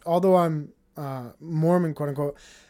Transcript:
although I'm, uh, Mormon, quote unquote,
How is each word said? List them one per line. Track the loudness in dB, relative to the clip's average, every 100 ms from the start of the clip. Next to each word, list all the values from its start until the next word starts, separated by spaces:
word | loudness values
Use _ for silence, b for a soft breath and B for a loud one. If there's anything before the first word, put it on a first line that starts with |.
| -2
although | 2 4 4
I'm, | 4 -2 -6 _ _ -12
uh, | -10 -10 -12 -14
Mormon, | -6 0 2 2 0
quote | -4 -6
unquote, | -4 -6 -6 b b b